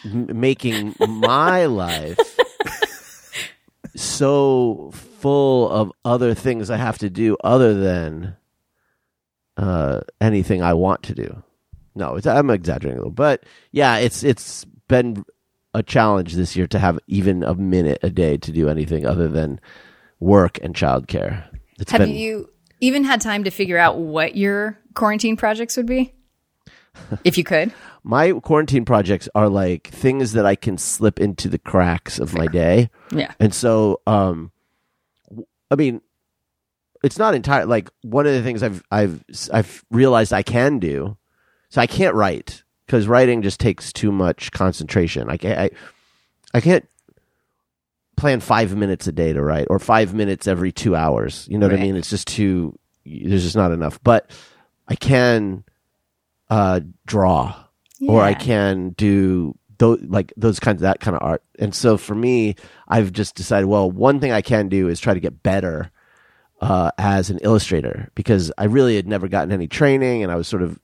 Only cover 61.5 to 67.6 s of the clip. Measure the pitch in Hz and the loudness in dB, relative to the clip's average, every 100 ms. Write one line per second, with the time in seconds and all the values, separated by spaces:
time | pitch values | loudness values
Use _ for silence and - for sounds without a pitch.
61.5 | - 104 - 117 107 - 104 120 123 110 | -6 -6 0 2 2 0 -2 0 2 0
62.5 | 101 - - _ 117 98 90 101 - 87 | -4 -12 -20 _ 0 0 -2 -6 -6 -2
63.5 | 104 95 101 95 92 120 139 135 110 95 | 0 2 2 2 2 2 2 0 -2 0
64.5 | 110 101 98 92 85 - 95 82 64 - | 0 2 0 0 -2 -2 -2 -2 -4 -2
65.5 | 95 90 78 - _ _ _ _ _ _ | -2 -2 -6 -10 _ _ _ _ _ _
66.5 | _ 139 92 85 - 101 98 95 92 104 | _ 0 2 0 0 0 0 0 0 2
67.5 | 110 | 2